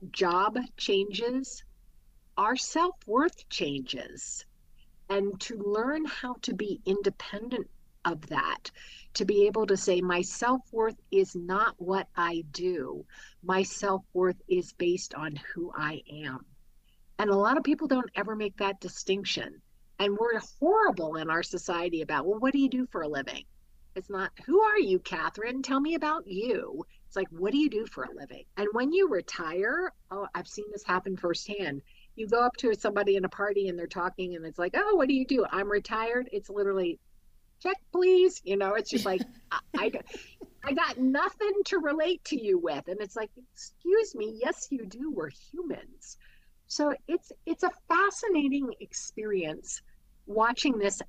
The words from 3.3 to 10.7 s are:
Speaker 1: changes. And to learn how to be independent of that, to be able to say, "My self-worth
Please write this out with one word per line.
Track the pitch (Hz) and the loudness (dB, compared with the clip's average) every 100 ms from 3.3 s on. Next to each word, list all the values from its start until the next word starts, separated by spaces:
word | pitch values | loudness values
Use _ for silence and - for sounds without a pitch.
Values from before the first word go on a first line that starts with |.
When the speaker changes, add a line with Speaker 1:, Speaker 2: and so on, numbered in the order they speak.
| - - | 0 -8
Speaker 1:
changes. | - 156 139 127 - - - - - - _ - - - - - | -4 -2 -2 -6 -8 -10 -12 -12 -14 -16 _ -20 -20 -20 -18 -4
And | 196 202 196 | 0 0 -2
to | - 226 | -8 -6
learn | 202 208 247 311 | -2 0 0 -2
how | 302 - 254 247 | -4 -6 -8 -6
to | - | -6
be | 190 208 190 | -4 -4 -4
independent | - 202 196 190 - 202 233 247 - - - _ | -2 0 0 -2 -6 -10 -6 -6 -6 -12 -20 _
of | 175 160 151 | -4 -4 -4
that, | 147 - - - - - - - | -2 -2 -4 -8 -18 -20 -20 -10
to | - | -2
be | 202 208 202 | 2 6 6
able | 208 208 | 6 2
to | 190 | 4
say, | - 180 | 4 2
"My | 180 175 | 4 2
self-worth | 185 - 240 262 - | 0 -2 2 2 0